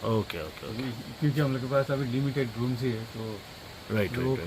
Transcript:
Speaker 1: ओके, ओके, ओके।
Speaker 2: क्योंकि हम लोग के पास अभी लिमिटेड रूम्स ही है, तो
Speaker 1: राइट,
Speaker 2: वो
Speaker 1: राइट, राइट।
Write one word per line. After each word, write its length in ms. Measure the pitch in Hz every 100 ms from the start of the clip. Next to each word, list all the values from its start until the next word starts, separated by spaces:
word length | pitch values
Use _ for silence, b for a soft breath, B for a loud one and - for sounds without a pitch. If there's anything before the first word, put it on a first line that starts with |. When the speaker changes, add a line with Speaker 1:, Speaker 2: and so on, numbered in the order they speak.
Speaker 1:
ओके, 420 | 113 110 95 85 78
ओके, 240 | 76 71
ओके। 200 | 110 131
Speaker 2:
क्योंकि 500 | 113 - - 151 139
हम 120 | 143
लोग 80 | 131
के 60 | 127
पास 240 | 139 135
अभी 140 | 135
लिमिटेड 440 | 131 127 139 135 127 110
रूम्स 220 | 123 123
ही 100 | 127
है, 140 | 110
तो 360 | 113 113 110 104 - - - - -
Speaker 1:
राइट, 280 | 107 98 120
Speaker 2:
वो 40 |
Speaker 1:
राइट, 160 | 127
राइट। 60 | 131